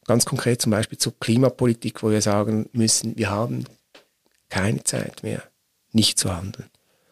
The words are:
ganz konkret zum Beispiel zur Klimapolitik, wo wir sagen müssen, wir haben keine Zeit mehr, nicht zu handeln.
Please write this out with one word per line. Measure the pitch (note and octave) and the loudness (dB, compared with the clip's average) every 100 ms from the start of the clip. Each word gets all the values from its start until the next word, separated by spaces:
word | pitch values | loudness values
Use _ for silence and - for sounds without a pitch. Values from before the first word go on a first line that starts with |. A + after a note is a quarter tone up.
| - | 0
ganz | A#2 | 2
konkret | - C3+ B2 A#2 | 2 0 0 0
zum | A#2 | 2
Beispiel | G#2 G#2+ - | 0 0 -4
zur | - - | -6 -4
Klimapolitik, | - A#2 C3 - B2 A2+ G#2+ - | 0 4 4 4 0 0 -4 -2
wo | A2 | 0
wir | G#2+ | 2
sagen | G#2 G#2 G#2 A2 G#2 | 2 2 2 0 -2
müssen, | A#2 A2 - A2 A#2 | 0 2 2 -2 -4
wir | G2+ | -2
haben | G2+ B2 B2+ B2 - _ - _ _ _ _ _ | -2 -2 -4 -8 -14 _ -20 _ _ _ _ _
keine | F#2+ G2 C3+ | -2 -2 -2
Zeit | - - - - | -2 -4 -6 -8
mehr, | A2 - - _ _ _ _ | -8 -8 -10 _ _ _ _
nicht | A2+ G#2+ - | 2 2 0
zu | G2+ | -2
handeln. | F2 F#2+ - - _ _ _ _ | -4 -8 -12 -18 _ _ _ _